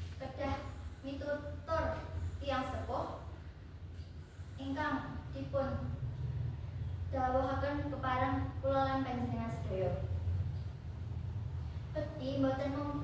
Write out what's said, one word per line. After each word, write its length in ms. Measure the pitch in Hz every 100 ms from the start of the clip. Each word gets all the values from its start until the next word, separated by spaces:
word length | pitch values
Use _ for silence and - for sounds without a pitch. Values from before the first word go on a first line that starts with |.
| - -
kedah 400 | 262 - 277 269 - - - - 269
mitutur 800 | 277 294 294 - - - 320 - - - - - -
tiyang 240 | 277 262 254
sepuh 480 | - - 247 - - - - - - - - - - - - - - - -
ingkang 640 | 269 277 302 285 - - - 269
dipun 560 | 269 269 262 - - - - - - - - - - - - - -
dawuhaken 800 | 262 254 262 262 269 277 294 285
kepareng 560 | 262 254 254 269 269 269 - 269
kula 160 | 269
lan 240 | 269 269 262
panjenengan 480 | 240 233 226 226 226
sedaya. 320 | - 190 175 170 - - - - - - - - - - - - - - - - - - -
Bekti 480 | 311 294 302 262 269
mboten 300 | 269 277 277
mung 200 | 277 294 285